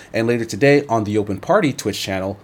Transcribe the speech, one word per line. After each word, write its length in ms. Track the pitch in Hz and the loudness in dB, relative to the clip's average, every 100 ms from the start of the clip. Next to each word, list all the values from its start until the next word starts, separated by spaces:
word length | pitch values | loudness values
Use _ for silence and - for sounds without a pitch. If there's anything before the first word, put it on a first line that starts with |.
| - | -8
And 140 | 110 117 | -4 0
later 180 | 120 | 0
today 420 | 113 101 139 143 143 | -2 2 4 4 4
on 180 | 113 | -2
the 140 | 107 107 | 0 -2
Open 200 | 101 95 | -2 -4
Party 320 | - 196 160 | 0 2 2
Twitch 280 | 120 110 - | -2 -6 -6
channel, 380 | - 95 95 101 | -6 -4 -4 -8